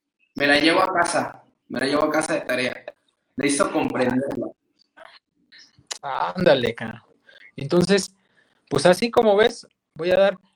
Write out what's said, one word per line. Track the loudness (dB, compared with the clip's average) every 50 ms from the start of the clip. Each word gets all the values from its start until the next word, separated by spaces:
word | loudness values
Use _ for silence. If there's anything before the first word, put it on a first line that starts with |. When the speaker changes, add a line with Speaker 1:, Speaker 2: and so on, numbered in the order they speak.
| _ _ _ _ _ _ -6
Speaker 1:
Me | -2 2
la | 4 4 4
llevo | 4 4 4 4
a | 2 2 2
casa, | 0 0 0 0 -2 -4 -4 -8 -16 _ _ _ _ _ -8
me | -6 -4
la | -2
llevo | 0 0 0 0
a | 0
casa | 0 -2 -2 -2 -4
de | -4 -4
tarea. | -4 -4 -2 -2 -4 -6 -8 -14 -18 -20 _ _ _ _ _ _ _ -8
Necesito | -4 -2 -2 0 0 0 0 0
comprenderla. | -2 -2 -2 0 0 0 0 0 0 -2 -2 -6 -8 -8 -10 -12 _ _ _ _ _ _ _ _ -20 -20 -20 -20 -20 _ _ _ _ _ _ _ -20 -20 _ _ _ _ -18 -16 -12 -10
Speaker 2:
Ándale, | -8 -6 -4 -6 -6 -4 -2 2 2 2 2 0 -4 -6
cara. | -6 -10 -12 -12 -14 _ _ _ _ _ _ _ -20 -20 -20 -14
Entonces, | -12 -6 0 0 0 2 2 0 0 -2 -4 _ _ _ _ _ _ _ _ _ _ _ -4
pues | -4 2 4
así | 4 4 4 0 0
como | 2 2 4 4 4
ves, | 4 4 2 0 -4 -16 _ _ _ _ _ _
voy | -6 -2 0 2
a | 4
dar | 4 2 0 -4 _ _ _